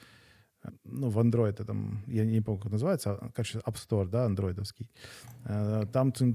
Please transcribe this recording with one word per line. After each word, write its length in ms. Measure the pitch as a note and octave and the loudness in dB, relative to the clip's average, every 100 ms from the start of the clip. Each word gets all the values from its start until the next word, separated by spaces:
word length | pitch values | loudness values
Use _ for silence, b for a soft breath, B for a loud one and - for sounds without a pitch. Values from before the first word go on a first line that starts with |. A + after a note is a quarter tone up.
| b b b b b _ - - | b b b b b _ -16 -16
ну, 260 | - B2+ B2+ | -10 -4 0
в 80 | G#2+ | 4
Android, 340 | A#2 A#2 G#2+ | 6 6 2
это 120 | G#2 | 0
там, 380 | G#2+ G#2 G#2 G#2 A2+ | -4 -4 -4 -6 -2
я 160 | A2+ | 0
не 160 | A2 A2 | 2 2
помню, 220 | G#2+ G2 | 2 -2
как 100 | G2+ | -2
называется, 380 | G#2+ D#3+ F3 - | -2 0 0 -2
а, 180 | G2 A#2 - | -4 -6 -6
короче, 220 | A2+ A2 | -4 -4
App 180 | - G#2+ - | -6 -8 0
Store, 200 | G#2 F#2 | 0 2
да, 140 | A#2 | 2
андроидовский. 600 | A#2+ F#2+ F#2+ F2 G2+ - A2+ B B B B B | 2 2 0 -2 -6 -10 -16 B B B B B
Э, 420 | - G#2 G#2 G#2+ G#2 | -4 -2 0 0 0
там 200 | C3+ C3+ | 2 2
цен-, 220 | B2 B2 | 4 2